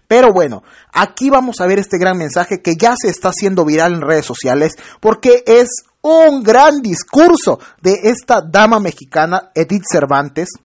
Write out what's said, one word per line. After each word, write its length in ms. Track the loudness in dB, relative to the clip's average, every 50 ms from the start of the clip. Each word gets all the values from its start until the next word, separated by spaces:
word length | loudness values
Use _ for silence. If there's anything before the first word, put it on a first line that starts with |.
| _
Pero 260 | 0 2 4 4 4 2
bueno, 300 | 2 -2 -2 -6 -12 _ _ _ _ _ _
aquí 380 | -4 -4 -4 -4 -4 -4 -2 0
vamos 320 | 0 0 0 -2 -6 -4
a 60 | -2
ver 100 | -2 -2
este 220 | -2 -2 -4 -4 -2
gran 180 | -2 -2 -2
mensaje 460 | -4 -6 -6 -4 -4 -4 -4 -6 -6 -4
que 120 | -4 -2
ya 200 | 0 0 0 0 0
se 80 | -4
está 220 | -6 -6 -4 -6 -6
haciendo 360 | -6 -4 -6 -4 -2 0 0
viral 280 | 0 0 0 0 -2 -2
en 80 | -4
redes 240 | -4 -2 -2 -2 -2
sociales 480 | -6 -10 -6 -4 -2 -2 0 -2 -2 -4 -8 -20 -20 -10 _
porque 440 | -2 -2 -2 0 2 2 2 2 4
es 240 | 2 4 4 2 0 -4 -12 -14 _ _ _
un 400 | -2 2 4 4 4 4 2 0
gran 400 | 0 2 4 4 4 4 2 0
discurso 760 | -4 -6 -8 -8 -8 -2 2 4 4 4 4 2 0 -4 -4 -4 -8 -20 _ _ -2
de 160 | -2 -2 0 0
esta 360 | -2 -2 -2 -2 -2 -2 -2
dama 380 | -2 0 2 2 4 4 2 0
mexicana, 720 | -2 -4 -8 -10 -12 -6 -2 -2 -2 -2 -2 -6 -6 _ -6
Edith 300 | -6 -4 -4 -4 -6 -4
Cervantes 640 | -2 -2 -2 0 0 0 -2 -2 -4 -8 -10 -10 -10 -12 -20